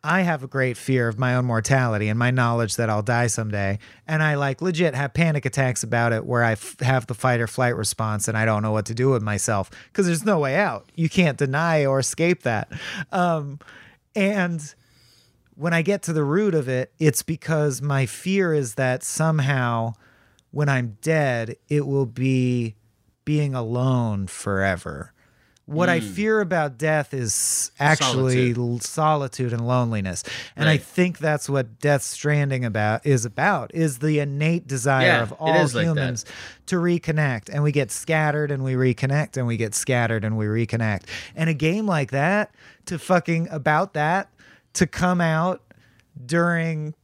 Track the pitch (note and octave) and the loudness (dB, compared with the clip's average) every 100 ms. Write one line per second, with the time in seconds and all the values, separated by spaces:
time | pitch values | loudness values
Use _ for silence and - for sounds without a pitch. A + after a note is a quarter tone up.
0 | D3+ F3+ F3 D#3 B2+ C3+ B2+ A#2+ - C3 | 0 0 2 -2 -4 -2 -2 -2 0 2
1 | A#2 G#2+ B2 B2+ B2 A2+ G#2+ C3+ B2+ G#2+ | 2 0 0 0 2 0 2 2 2 0
2 | G#2+ A2 B2 B2+ A#2 A#2 A2+ - A#2 G#2+ | 0 2 2 2 2 2 -2 0 0 0
3 | G#2 A#2 A#2+ - A2 G2+ G2 G2 - - | 0 2 2 0 -4 -2 -2 -4 -8 -20
4 | - D#3 D#3 D3 C#3+ C3+ F3+ D#3+ E3+ B2+ | -6 0 0 0 -2 -2 -2 0 0 0
5 | C#3+ - E3 D3 C3+ - C3 A2+ A2+ A#2 | -4 0 2 2 -2 0 0 0 -2 2
6 | A#2 A2 - A#2+ A#2 A2 - - B2+ C3 | 2 0 0 2 2 0 -6 -4 2 2
7 | A#2 A#2+ C3 A#2+ A#2 - B2 A#2+ G#2+ - | 0 -2 0 2 0 0 0 0 -4 -2
8 | A2 G#2+ - A2 A2+ G#2+ G#2+ G#2+ G#2 A#2 | -2 -2 -2 0 2 2 0 -2 -2 0
9 | C3 B2+ G#2+ G#2 - G#2 F#2+ - - - | 2 2 0 -2 0 -2 -2 -10 -10 0
10 | F#3 E3+ G#3 F#3 C#3+ D3 G3+ A2 - - | 0 2 2 2 2 2 0 -2 -12 -4
11 | D#3+ - E3+ C3 C#3+ C#3 E3+ D#3+ C#3 C3+ | -2 2 2 2 0 0 2 2 2 2
12 | B2+ - E3 F3+ - A2 - - - - | 0 0 0 0 0 -2 -4 -10 -12 -10
13 | E3+ F#3+ F3 E3 C#3+ C#3 - - - _ | -6 -2 0 0 -4 -12 -18 -20 -20 _
14 | _ - G3 G#3 F3+ E3+ D3 - _ _ | _ -2 0 0 -2 -4 -8 -18 _ _
15 | _ _ _ _ _ - D#3 E3+ D#3+ G3+ | _ _ _ _ _ -8 -2 0 2 -2
16 | - D#3 C#3+ E3 G#3+ E3 B2+ B2+ C3 _ | 0 0 2 2 2 2 0 -2 -4 _
17 | D#3 - - E3 - D#3 D3+ B2 C#3+ C#3 | 4 4 0 -6 -2 0 0 -2 -2 0
18 | B2+ - F3 G3 F3+ D#3 B2+ - B2+ B2+ | 0 -2 -2 2 2 2 0 0 0 0
19 | - - D#3+ D#3+ C3+ C#3 B2 A#2 A2+ A2 | -4 -2 0 2 2 2 0 0 -2 -6
20 | _ _ _ _ _ C3 D3 C3+ A#2+ G#2+ | _ _ _ _ _ -4 0 0 -2 -6
21 | D#3 D#3+ C#3+ A#2+ A2+ - _ D3 C#3 C#3 | -2 2 2 0 -4 -8 _ -2 0 0
22 | C3 A#2 C3 C3 B2+ B2 A#2 G#2+ _ _ | -2 -2 0 2 2 0 -2 -8 _ _
23 | _ _ - D3+ D3 C3 A2+ A#2+ C3 B2+ | _ _ -4 -2 0 -4 -4 -2 0 2
24 | A#2 G2+ F#2+ - - G2 G2 F2 F2 C#2+ | 0 -2 -4 -6 -4 0 2 0 -4 -10
25 | - _ _ _ _ _ - D3 F3+ E3+ | -12 _ _ _ _ _ -8 0 2 2
26 | G#2 F#2+ G#3 A3 F#3+ F3 D3 A#2+ D#3 D#3 | -2 -2 0 0 0 0 -2 -2 0 0
27 | C#3 C3+ A#2+ - - - - _ C#3+ D#3 | -2 -4 -4 -2 -2 -2 -6 _ 2 4
28 | C3+ C3 C3 B2+ B2 A#2+ A#2+ A#2+ - - | 2 2 2 2 2 0 -2 -4 -6 0
29 | D#3 D3+ C#3 - B2 A#2 A#2 B2+ A#2+ A2 | 2 2 -2 -4 -4 -2 0 0 0 -2
30 | G2 F2+ - - - - D3+ D#3 - - | -4 -6 -8 -12 -14 0 2 2 0 0
31 | F3+ E3 D#3 D3 - C#3 A#2+ A2 D3 C#3+ | 0 0 -2 -2 -2 -2 -2 -2 2 2
32 | - - D3 D3 C#3+ C3 B2 G#2+ G#2+ A2 | 0 -6 0 0 0 0 -2 0 0 0
33 | D3 C3 A2+ G#2 E3 F3+ A#2 - D#3+ B2 | 2 2 0 0 0 0 -4 -2 -2 0
34 | D3+ D3+ C#3+ C#3 D#3 E3+ C3 C3 A#2+ C3+ | 0 0 -2 -2 0 0 -2 -4 0 4
35 | B2+ - G#2+ - D#3+ D#3+ D#3+ A#2+ E3 D3+ | 4 4 0 -2 2 4 2 2 0 0
36 | C3 A#2 - - - - - F#3 F3 F3 | 0 -4 -8 -16 -18 -18 -4 0 2 0
37 | - D#3 D3 A#2+ - C#3+ D3 D3 C3 - | 0 0 0 -2 -6 0 2 2 0 -4
38 | - D#3 D3+ D3 D3 C#3+ C3 B2+ B2+ A#2+ | -2 0 2 0 -2 -2 0 2 2 2
39 | C3+ C#3 D3+ - A#2+ A2+ A2+ - - B2 | 0 0 -2 -4 -2 -2 -2 -4 0 0
40 | A#2 A2+ G#2+ A2 G#2+ A2 A#2 A2+ A2+ G2+ | 2 0 -2 -2 0 0 0 0 0 -2
41 | - - - - E3 D3+ D#3 G3 G#3+ E3 | -6 -14 -14 -4 -2 0 0 0 0 -2
42 | C3 C3+ D3+ G3+ G#3 _ - - - E3+ | 0 0 2 0 -2 _ -20 -20 -10 -10
43 | - F3+ - E3 E3 D#3 C#3 D3+ G3 D3+ | 0 0 2 -2 -2 -2 2 2 2 -2
44 | D3+ F#3 G3 _ - - _ - F3 - | 0 0 -2 _ -20 -20 _ -2 -2 2
45 | F3+ F3+ E3+ D#3+ F3 - _ - _ _ | 0 2 2 2 0 -2 _ -20 _ _
46 | _ C#3 B2 E3+ E3+ E3+ E3 D#3 D3+ D#3 | _ -20 -4 0 2 0 -2 -4 -6 -10